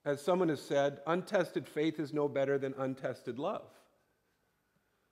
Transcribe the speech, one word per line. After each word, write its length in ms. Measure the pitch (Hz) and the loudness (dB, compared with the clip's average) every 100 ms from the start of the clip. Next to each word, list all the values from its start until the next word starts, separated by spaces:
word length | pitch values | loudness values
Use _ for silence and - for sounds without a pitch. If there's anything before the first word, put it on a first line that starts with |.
| 147 | -2
As 160 | 139 | 0
someone 260 | - 180 170 | 2 4 4
has 140 | 139 | 2
said, 400 | - 143 143 143 156 | 0 2 2 0 0
"Untested 600 | 175 180 202 151 165 123 | -2 2 0 0 -2 -4
faith 320 | 151 156 156 | 0 0 0
is 140 | 143 | -2
no 160 | 147 143 | 0 2
better 280 | 131 135 139 | 2 2 2
than 160 | 135 131 | 0 -2
untested 600 | 135 131 139 117 131 120 | -4 -2 -6 -6 -8 -4
love." 300 | 170 220 113 - _ _ _ _ _ _ _ _ _ _ _ _ _ | -4 -4 -10 -20 _ _ _ _ _ _ _ _ _ _ _ _ _